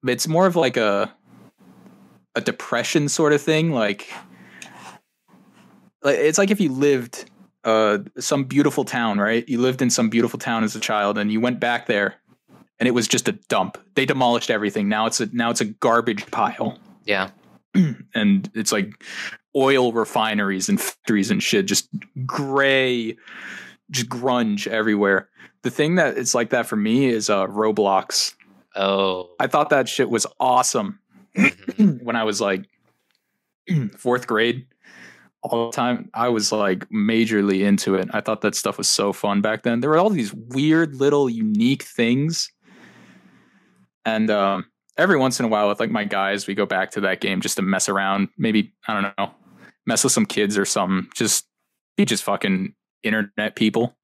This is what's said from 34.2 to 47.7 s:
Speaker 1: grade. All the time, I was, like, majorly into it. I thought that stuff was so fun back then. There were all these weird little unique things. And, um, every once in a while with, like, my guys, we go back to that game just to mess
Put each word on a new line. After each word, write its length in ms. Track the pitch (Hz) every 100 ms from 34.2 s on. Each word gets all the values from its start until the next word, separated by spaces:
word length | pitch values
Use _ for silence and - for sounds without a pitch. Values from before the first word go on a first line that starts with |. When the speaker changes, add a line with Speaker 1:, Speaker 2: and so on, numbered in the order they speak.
| -
Speaker 1:
grade. 400 | 110 117 120 - _ - - - - _ _
All 280 | - 117 117
the 40 | 117
time, 340 | 123 120 -
I 160 | - 120
was, 220 | 117 101
like, 340 | 107 101 95 -
majorly 760 | 107 104 113 113 110 101 95 101
into 300 | 101 - 95
it. 120 | 90
I 80 | 107
thought 200 | - 110
that 140 | 107 -
stuff 220 | 110 101
was 100 | 101
so 240 | - 101
fun 300 | 95 104 101
back 220 | 104 110
then. 180 | - 117
There 80 | 143
were 80 | 156
all 120 | 202
these 240 | 190 107
weird 640 | 104 117 127 151 160 165 135
little 340 | 139 143 139
unique 540 | 117 110 107 117 135
things. 680 | - - 117 127 151 165 - _ _ - - - - - _ _ _ _ _ _ _ _ 113
And, 240 | 110 110
um, 360 | 104 98 98 - _ _ -
every 200 | 175 165
once 220 | 131 127
in 60 | 120
a 40 |
while 180 | 107 104
with, 100 | 101
like, 120 | 117
my 120 | 110 101
guys, 420 | 101 98 101 98
we 60 | 98
go 100 | 101
back 260 | 95 95
to 100 | -
that 180 | 95 92
game 220 | 101 95
just 160 | - -
to 40 |
mess 280 | 95